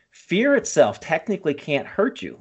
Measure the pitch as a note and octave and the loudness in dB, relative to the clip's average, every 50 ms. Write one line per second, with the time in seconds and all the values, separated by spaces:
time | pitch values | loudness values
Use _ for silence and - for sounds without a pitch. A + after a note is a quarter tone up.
0 | _ _ _ - - - E3 G3 B3 C#4+ C#4 A#3+ - - - D#3+ C3 G#2+ G2 - | _ _ _ -20 -8 -2 0 2 2 4 2 2 0 2 4 4 4 4 2 -4
1 | - - D#3+ - - - G3+ F#3 - D#3 C#3+ D3 - - D3 C3+ - - - - | -4 -4 -4 -2 -2 -4 -6 -2 -2 -2 -4 -4 -4 -2 -2 -2 -2 -4 -2 0
2 | G#3 C4 - - - - - - | 0 0 -2 -6 -12 -14 -14 -14